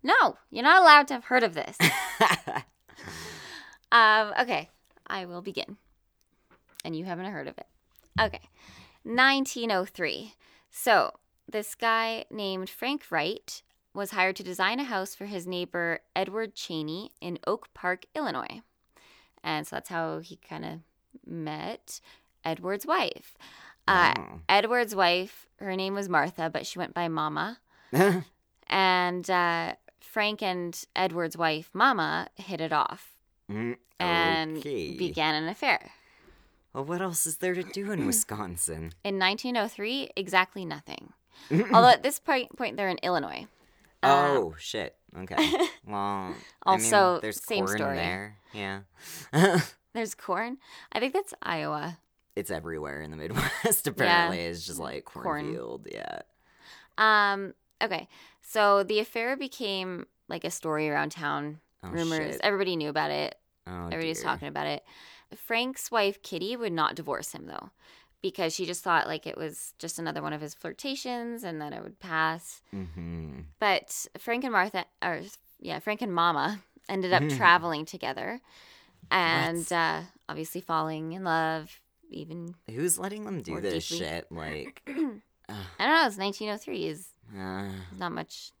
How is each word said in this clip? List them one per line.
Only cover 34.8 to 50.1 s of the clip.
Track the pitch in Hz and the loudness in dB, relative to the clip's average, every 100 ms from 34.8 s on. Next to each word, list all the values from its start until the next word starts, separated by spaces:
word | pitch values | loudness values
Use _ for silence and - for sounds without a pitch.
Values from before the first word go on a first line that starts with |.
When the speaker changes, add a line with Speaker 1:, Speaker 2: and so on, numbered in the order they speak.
| 76 67 | -4 -2
Speaker 1:
began | 175 156 156 151 | -4 0 0 0
an | 160 | -2
affair. | 202 277 202 - - _ _ - - _ _ _ | -2 0 0 -2 -20 _ _ -20 -20 _ _ _
Speaker 2:
Well, | 127 139 | -8 -4
what | 175 | -4
else | 185 170 - | -2 -2 -2
is | 151 | -2
there | 185 | -2
to | 180 | -2
do | 185 196 202 | -4 -6 -4
in | 190 139 | -2 2
Speaker 1:
<clears throat> | |
Speaker 2:
Wisconsin? | 120 - 104 95 87 - 80 82 - | 2 0 -4 -6 -4 -4 -4 -8 -8
Speaker 1:
In | 202 196 | -4 2
nineteen | 185 208 254 240 | 2 2 -2 0
oh | 214 | -2
three, | - 208 269 269 - | -4 -6 -4 -6 -6
exactly | 185 185 185 196 175 | 2 4 2 -4 -8
nothing. | 147 - - - _ _ | -8 -8 -14 -14 _ _
Speaker 2:
<laughs> | - - | -20 0
Speaker 1:
Although | 165 220 220 240 | 2 8 10 12
at | 247 | 10
this | 269 - | 6 -2
point, | - 269 240 - | 0 0 0 -6
point | 240 117 | -6 -2
they're | 190 | -2
in | 180 | 0
Illinois. | - 175 113 64 208 _ _ _ _ _ | 0 0 0 -8 -12 _ _ _ _ _
Uh, | 131 139 143 139 | 6 6 6 4
Speaker 2:
Oh, | 90 80 | 0 -6
shit. | - 110 85 _ _ - | -8 -6 -6 _ _ -14
Okay. | 95 - 302 330 349 | -6 0 2 2 0
Speaker 1:
<laughs> | - - | -2 -8
Speaker 2:
Well, | 208 202 196 92 180 - _ | -2 -2 -2 -4 -10 -14 _
Speaker 1:
Also, | - 190 226 214 | 2 2 6 6
Speaker 2:
I | 185 | 6
mean, | 175 | 4
there's | 107 - | -2 -6
Speaker 1:
same | - 208 190 | -4 -2 0
Speaker 2:
corn | 104 | 0
Speaker 1:
story. | 139 139 | -2 -2
Speaker 2:
there. | 85 92 104 104 _ | -2 -4 -8 -16 _
Yeah. | 107 98 98 98 _ - - - | -10 -8 -8 -12 _ -16 -16 -2
<laughs> | 151 190 175 - - _ | 4 6 6 2 -8 _
Speaker 1:
There's | 220 220 | -6 -6